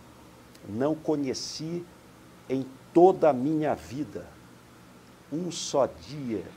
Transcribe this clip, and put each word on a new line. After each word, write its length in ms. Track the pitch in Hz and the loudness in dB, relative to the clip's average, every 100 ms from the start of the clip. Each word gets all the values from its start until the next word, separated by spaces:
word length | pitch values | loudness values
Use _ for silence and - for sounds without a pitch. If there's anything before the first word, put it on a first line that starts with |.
| - - - - - - 101 | -20 -20 -20 -20 -20 -20 -10
"Não 260 | 107 143 | -2 -2
conheci 920 | 156 - 151 139 110 - - 156 175 175 - - - - - - | -2 -2 -2 -2 -6 -8 -10 -8 -8 -10 -20 -20 -20 -20 -18 -6
em 160 | 131 131 - - | -6 -6 -12 0
toda 360 | 165 180 180 156 | 8 8 8 4
a 40 | |
minha 400 | 127 139 156 151 | 4 2 0 0
vida 540 | 104 - 131 131 92 - - - - - - - - - - - | -2 -6 -10 -8 -10 -14 -20 -20 -20 -20 -20 -20 -20 -20 -20 -10
um 180 | 151 180 | -8 -6
só 360 | - - 143 120 | -8 -2 0 0
dia 580 | - - 147 127 104 82 | -2 -14 -10 -6 -6 -6